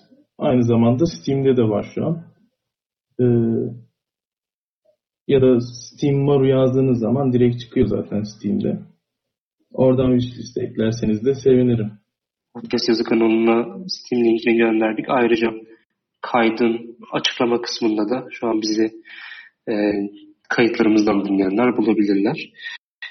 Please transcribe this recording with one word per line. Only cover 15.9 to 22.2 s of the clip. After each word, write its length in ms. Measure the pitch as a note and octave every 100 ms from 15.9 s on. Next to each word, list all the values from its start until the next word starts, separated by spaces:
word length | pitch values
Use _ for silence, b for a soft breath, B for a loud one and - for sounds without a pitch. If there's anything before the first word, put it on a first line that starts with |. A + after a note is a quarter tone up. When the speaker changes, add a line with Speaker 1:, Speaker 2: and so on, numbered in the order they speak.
| _ _ _
Speaker 2:
kaydın 760 | - B2 A2+ A2 A#2 A#2 - - -
açıklama 480 | - - - A#2+ A#2
kısmında 480 | A#2 - A#2 G#2+ G#2+
da 180 | B2+ -
şu 160 | - A#2
an 140 | A2
bizi, 220 | G#2+ G#2+ A2 - B B B B B B -
e, 40 | G#2+ G#2 G2+ G2+ - - _ -
kayıtlarımızdan 760 | - A#2 A2+ G#2+ G#2+ G#2+ G2+ G2
dinleyenler 520 | G2 F#2+ G2+ B2 A2+
bulabilirler. 600 | G#2+ G#2+ G2+ G2